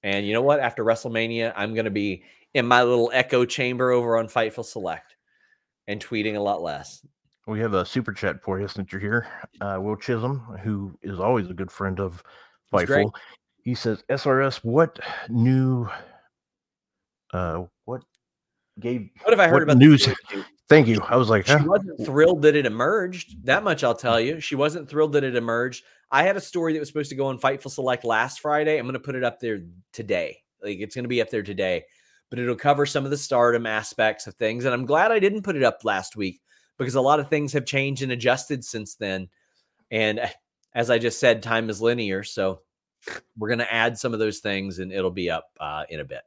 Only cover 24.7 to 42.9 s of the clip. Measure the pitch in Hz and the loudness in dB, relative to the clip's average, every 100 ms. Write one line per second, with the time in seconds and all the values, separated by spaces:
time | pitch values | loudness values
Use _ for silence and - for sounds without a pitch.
24.7 | 165 139 147 156 143 135 123 117 117 127 | -2 -6 0 2 2 0 -2 -2 -2 -2
25.7 | 123 _ _ _ 135 175 202 - 180 165 | -6 _ _ _ 2 2 2 -4 -4 -2
26.7 | 156 147 151 143 135 135 127 135 139 135 | -2 -4 -6 -6 -4 -4 0 -2 -2 -8
27.7 | - 131 123 117 110 123 - 151 147 151 | -6 -2 -2 0 0 0 -4 -2 0 2
28.7 | 151 123 131 139 131 123 - 120 104 85 | 0 -2 -8 -8 -4 -4 -4 -6 -6 -8
29.7 | 87 _ - 107 92 80 - _ _ 101 | -20 _ -14 -4 -2 -4 -10 _ _ -10
30.7 | 95 104 127 123 120 110 113 101 98 95 | -10 -10 -10 -4 -2 0 -4 -6 -4 -2
31.7 | 87 - _ _ _ _ 123 123 120 147 | -2 -6 _ _ _ _ -6 -4 -2 0
32.7 | 143 143 147 139 139 - 123 120 117 117 | 2 2 -2 -4 -6 0 4 4 4 0
33.7 | 107 107 - 110 107 - - 110 117 127 | -4 -4 0 0 0 -12 -4 -4 -2 -2
34.7 | 123 127 151 208 226 196 214 202 156 123 | -2 0 2 4 4 2 0 -4 2 2
35.7 | - 110 98 92 107 95 87 _ _ _ | 2 -2 -2 -4 -6 -6 -6 _ _ _
36.7 | _ 127 127 131 151 143 151 143 147 - | _ -2 2 4 4 2 -2 0 -4 -2
37.7 | 139 139 135 131 123 120 131 - 139 - | -2 -2 -4 -4 -2 2 0 -2 -8 -8
38.7 | 113 104 - 104 95 92 _ _ _ _ | -10 -10 -8 -6 -6 -8 _ _ _ _
39.7 | _ _ 113 107 107 120 - _ _ _ | _ _ -2 0 0 -6 -8 _ _ _
40.7 | 117 117 117 117 - 131 113 117 113 113 | -4 2 2 2 2 4 4 0 -2 -2
41.7 | 104 113 120 107 95 101 - 95 92 _ | -2 0 0 -2 -4 -6 -4 -4 -4 _
42.7 | _ _ | _ _